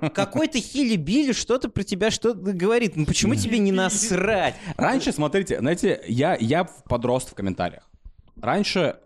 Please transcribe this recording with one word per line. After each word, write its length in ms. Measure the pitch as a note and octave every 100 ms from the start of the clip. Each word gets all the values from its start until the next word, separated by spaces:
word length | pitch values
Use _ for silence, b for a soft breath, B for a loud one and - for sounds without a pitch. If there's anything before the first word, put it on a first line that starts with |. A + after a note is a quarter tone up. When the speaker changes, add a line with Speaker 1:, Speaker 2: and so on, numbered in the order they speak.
| D#3
Speaker 1:
Какой-то 460 | - G3 - D#4 C4
Хилли 380 | - C4+ B3+ G#3
Билли 340 | C#3+ B3 C#4+
что-то 380 | G#3+ - B3+ B3
про 140 | -
тебя 280 | G3 F#3+ G#3+
что-то 280 | - A3 G3+ F#3
говорит. 460 | F#3 F#3+ A#3+ A3 D#3
Ну 80 | D3
почему 300 | D#3+ - G#3
тебе 240 | G#3+ A3+
не 120 | G3
насрать? 840 | F#3 F#3 - - F#3 G3+ G#3 D3 - F3+ -
Speaker 2:
Раньше, 380 | D#3+ B3+ C4
смотрите, 460 | F3 D3+ G3 F#3+ B2+
знаете, 420 | B2 F3 G3+ D3 E2
я, 260 | A#2 D3+ F3+
я 300 | A2+ D#3 F3+
подрос 580 | - - A#2+ A#2 B2+
в 100 | -
комментариях. 560 | - G2 F2 F2 - - - - - - -
Раньше, 540 | A2 E3+ G3+ G3 C#3+ -